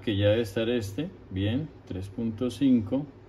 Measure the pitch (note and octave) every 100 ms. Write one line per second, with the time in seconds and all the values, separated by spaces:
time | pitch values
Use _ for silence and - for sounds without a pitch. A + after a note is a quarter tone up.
0 | - G2+ G#2 A2 A2+ - A2+ B2 G#2 -
1 | F3 - - F#2+ G#2 B2+ D#3 - - F#2
2 | G2 - A2+ A2 B2 - C#3 B2 G2+ C3
3 | D3 -